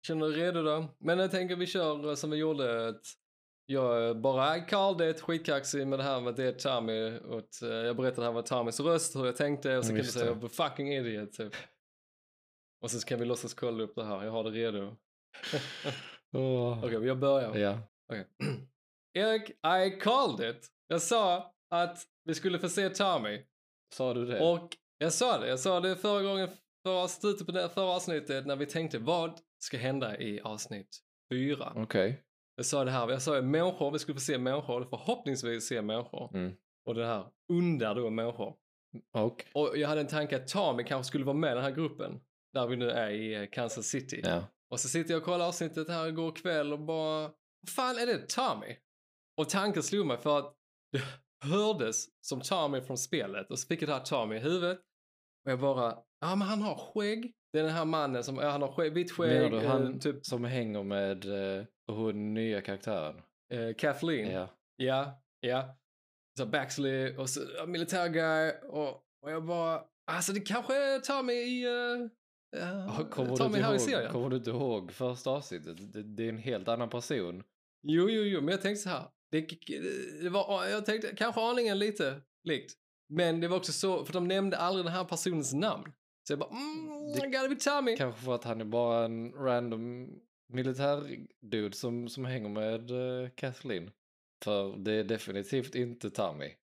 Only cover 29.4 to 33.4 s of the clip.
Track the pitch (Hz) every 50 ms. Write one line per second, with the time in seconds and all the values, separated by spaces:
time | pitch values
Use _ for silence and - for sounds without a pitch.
29.4 | _ _ _ _ - - - 123 117 131 139 139 123 110 104 - - 107 104 104
30.4 | - 110 107 107 - - 110 101 98 _ - - _ _ _ _ _ _ 127 127
31.4 | 131 139 147 135 - - - 113 110 - - 101 92 104 135 - _ _ _ _
32.4 | _ _ _ - 120 - - 143 135 127 131 131 117 113 131 131 131 160 147 139